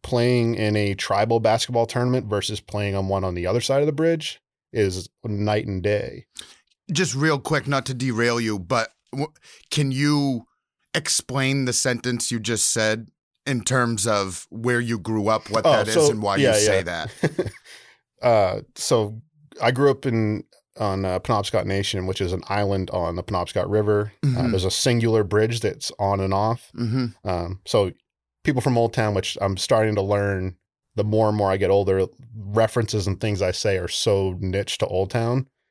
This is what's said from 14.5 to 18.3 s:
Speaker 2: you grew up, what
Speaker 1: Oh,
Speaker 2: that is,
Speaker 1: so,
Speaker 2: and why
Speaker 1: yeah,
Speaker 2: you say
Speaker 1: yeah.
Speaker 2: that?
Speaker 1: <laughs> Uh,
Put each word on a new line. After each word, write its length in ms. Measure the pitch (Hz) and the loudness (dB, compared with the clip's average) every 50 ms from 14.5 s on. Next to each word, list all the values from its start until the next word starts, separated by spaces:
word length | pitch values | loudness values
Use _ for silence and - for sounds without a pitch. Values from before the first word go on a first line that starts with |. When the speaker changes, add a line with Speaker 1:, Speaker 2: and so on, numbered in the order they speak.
| - 113 117 123 123 120 | -12 -4 0 0 0 0
Speaker 2:
you 180 | 120 113 117 107 | 0 0 -4 -4
grew 280 | 82 107 110 110 101 | -2 -2 -2 0 2
up, 220 | 107 110 110 - - | 2 2 2 0 -2
what 160 | 104 113 - | -2 2 4
Speaker 1:
Oh, 60 | 165 | 6
Speaker 2:
that 160 | 139 123 104 | 4 4 4
is, 60 | 107 - | 2 4
Speaker 1:
so, 160 | 170 151 - | 4 4 4
Speaker 2:
and 100 | 107 107 | 2 2
why 160 | 107 101 98 | -2 0 2
Speaker 1:
yeah, 160 | - 135 123 110 | 4 4 4 4
Speaker 2:
you 60 | 104 | 4
say 160 | 107 107 98 | 4 4 2
Speaker 1:
yeah. 40 | 95 92 | 2 0
Speaker 2:
that? 680 | 87 87 82 76 - - - - 156 156 - 165 104 - | -2 -4 -4 -6 -8 -6 -2 -2 -2 -2 -2 -6 -6 -8
Speaker 1:
<laughs> 40 | - _ - - - - - _ _ _ _ _ _ | -12 _ -20 -20 -20 -20 -20 _ _ _ _ _ _
Uh, 400 | - 123 | 2 4